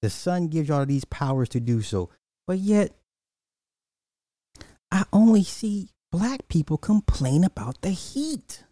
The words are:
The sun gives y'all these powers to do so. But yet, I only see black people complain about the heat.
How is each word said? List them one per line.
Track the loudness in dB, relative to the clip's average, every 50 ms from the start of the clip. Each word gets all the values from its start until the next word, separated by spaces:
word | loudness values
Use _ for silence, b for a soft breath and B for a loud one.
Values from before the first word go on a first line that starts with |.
The | -2 -4
sun | -4 -2 -4 -2 -2 0 -2
gives | -2 -2 -2 0 0
y'all | 0 0 0
these | 0 0 -2 -2
powers | -6 -6 -4 -2 -2 0 0 0 0
to | -2 -4
do | -2 0 0 -2 -2
so. | -2 -2 -4 -4 -4 b b b _ _ _ _
But | -4 -4 -2
yet, | 0 2 2 2 2 0 _ _ _ _ _ _ _ _ _ _ _ _ _ _ _ _ _ _ _ _ _ _ _ _ _ _ _ _ _ _ _ _ _ B B B B B _ _ -2
I | -2 -2 2 4
only | 6 6 8 6 6 4
see | 2 -4 -8 -6 -4 -4 -4 -6 -10 _ _ _ _ -4
black | -2 -2 -2 -4 -6 -8
people | _ 0 0 0 0 -2 -6
complain | 0 2 2 2 4 2 0 0 2 2 4 4 4
about | 2 _ -2 -10 -10 -10 -6 -4
the | -4
heat. | -4 -4 -8 -8 -6 -6 -4 -4 -6 -8 -10 _ -20 -20 _ _